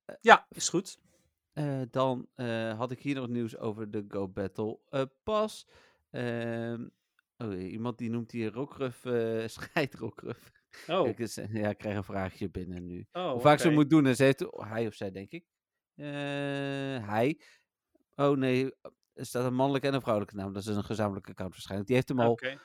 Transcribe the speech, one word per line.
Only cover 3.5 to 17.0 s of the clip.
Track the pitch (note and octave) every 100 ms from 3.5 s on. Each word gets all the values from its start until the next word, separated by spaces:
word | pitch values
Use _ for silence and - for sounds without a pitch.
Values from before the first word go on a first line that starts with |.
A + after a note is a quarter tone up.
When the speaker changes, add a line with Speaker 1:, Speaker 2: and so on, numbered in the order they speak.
| -
Speaker 2:
over | A#2 G#2+ A2
de | A2 G#2
Go | G#2 G2
Battle, | F#2+ F#2+ - G#2+ - _
eh, | C#3 C3+ _
Pass. | - G#3+ G#3+ - - - _ _ _
Ehm, | C3+ A#2+ A#2 A#2 A#2 A#2 A#2 - - _ _ _ -
oh, | A2+ F#2 F#2
iemand | G#2+ A#2 A#2
die | A#2
noemt | A#2 A2+
hier | A#2+ A2
Rockruff, | G#2+ C#3+ - C3 A#2+
eh, | B2 A#2+ A2+ A2+ A2+
<laughs> | -
scheidt | - - C#3
Rockruff. | - A2+ - - A#2 - _ _ - -
Speaker 1:
Oh. | F3+ C3+
Speaker 2:
Ik | G#2
is, | A2+
ja, | - G#2 A2 G#2
ik | G#2
krijg | G#2+ G2+
een |
vraagje | F#2+ G2+ F#2+ - G2
binnen | F2 F2 F2+ F2+
nu. | F2+ G#2+
Speaker 1:
Oh, | E3+ F3+
Speaker 2:
Hoe | B2
vaak | C#3+ D3
ze | E3
Speaker 1:
oké. |
Speaker 2:
moet | D3+ D3
doen, | D#3+ C3+
en | A#2+
ze |
heeft, | C3+ C3+ -
hij | - G#2+ A2 A2+
of |
zij, | - G2+
denk | F#2 G2
ik. | E3+ - _ _ _ _
Eh, | - D3 C#3+ C#3+ C#3+ C#3+ C#3 C#3 C#3 C#3 C3